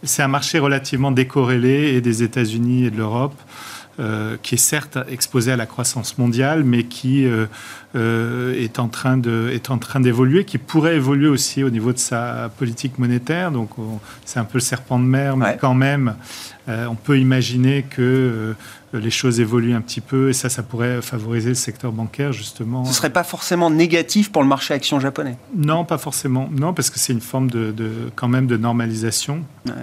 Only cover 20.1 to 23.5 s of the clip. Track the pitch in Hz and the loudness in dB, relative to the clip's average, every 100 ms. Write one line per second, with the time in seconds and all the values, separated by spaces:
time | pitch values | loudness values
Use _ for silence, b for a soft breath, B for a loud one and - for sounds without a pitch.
20.1 | 135 135 131 127 - 104 113 120 123 113 | 0 2 0 -2 -6 -6 -4 -2 -2 -6
21.1 | 117 107 117 113 123 - 107 123 110 113 | -8 -4 -2 0 -2 -4 -6 -6 -6 -6
22.1 | - 143 110 107 - 113 127 127 127 151 | -4 -4 -4 -8 -8 -6 -4 -2 -2 0
23.1 | 131 170 - - | 0 -2 -6 -2